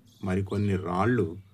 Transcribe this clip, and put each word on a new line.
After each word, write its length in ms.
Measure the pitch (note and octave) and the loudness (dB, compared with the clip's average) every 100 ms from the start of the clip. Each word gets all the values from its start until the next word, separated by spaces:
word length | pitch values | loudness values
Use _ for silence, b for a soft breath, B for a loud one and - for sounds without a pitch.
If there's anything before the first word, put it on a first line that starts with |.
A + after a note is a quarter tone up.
| - - | -20 -10
మరికొన్ని 520 | G2 F#2 G2 G#2 G2+ F#2 E2 | -2 -2 0 -2 0 0 0
రాళ్ళు 380 | F2+ G#2+ B2 E2+ F2+ - | 0 2 2 0 -4 -16